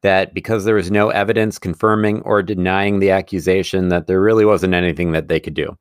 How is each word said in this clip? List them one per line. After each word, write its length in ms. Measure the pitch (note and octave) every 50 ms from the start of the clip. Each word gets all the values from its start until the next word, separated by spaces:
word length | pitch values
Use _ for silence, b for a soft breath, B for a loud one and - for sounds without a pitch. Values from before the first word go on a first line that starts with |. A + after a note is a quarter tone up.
| -
that 300 | G2 F#2+ F#2+ F#2+ F2+ -
because 320 | - - - A2+ A2 F#2+
there 120 | G#2+ A2
was 140 | G#2 F2 F2+ G2+
no 160 | G#2 G#2+ A2
evidence 500 | - G2+ G2+ G2+ A2 A2+ A2 A2 G2+ -
confirming 640 | - F#2+ E2+ - - A2 G#2+ A2 G#2+ G#2+ G#2 G#2+ -
or 180 | - G#2+ G#2 F#2+
denying 580 | F2 G#2+ F2+ F2+ F2+ F#2 G2 G2 G2+ G2+ G2
the 100 | G2 G2
accusation, 760 | F#2+ G2 F#2 - - F#2 D2 F#2 F#2 G2 F#2 - - F#2+ F#2 F2+
that 180 | F2+ F2 D#2+
there 140 | - F#2 F#2+
really 240 | G2 G#2+ A2+ A2 G#2+
wasn't 300 | G#2+ G#2 F2+ F#2 F#2 F2+
anything 360 | F2 F2+ F2 D#2+ E2+ F2 E2+
that 160 | D#2+ D#2+ D#2
they 140 | - E2+ D#2+
could 140 | - - D2+
do. 220 | - D2 - - _